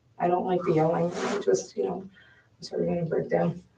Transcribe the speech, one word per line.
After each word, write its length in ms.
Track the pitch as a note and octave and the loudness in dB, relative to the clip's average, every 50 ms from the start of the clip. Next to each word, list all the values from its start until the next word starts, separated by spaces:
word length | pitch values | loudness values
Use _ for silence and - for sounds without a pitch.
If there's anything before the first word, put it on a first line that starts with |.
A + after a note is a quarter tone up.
| _ _ _ - | _ _ _ -2
I 80 | - | 0
don't 180 | F3 F3+ F3+ F3+ | 2 2 2 2
like 160 | F#3 F3+ F3+ F3+ | 2 0 0 2
the 100 | F3+ D#3+ | 2 2
yelling. 380 | D#3 D#3 D#3+ E3+ E3+ E3+ F3 | 4 4 4 2 2 0 0
I 280 | F#3 G3 - - G#3 G3+ | -2 -2 -2 -2 -2 -2
just, 360 | - G3 F#3+ F#3+ - - - | 0 2 2 2 0 -2 -6
you 80 | - F#3+ | -4 -4
know, 180 | F#3+ F3+ F#3 F#3+ | -4 -4 -6 -8
I'm 600 | - - - - - - _ _ _ _ - - | -12 -16 -20 -20 -20 -20 _ _ _ _ -18 -16
sort 180 | - - - | -8 -4 -2
of 60 | F3 | 0
gonna 160 | E3+ F3 F3 E3+ | 0 0 0 -2
break 260 | D#3 D#3 D3+ - - | -2 -2 -2 -2 0
down. 320 | E3 E3+ F3 E3+ - - - _ _ | 0 0 2 0 -2 -4 -8 _ _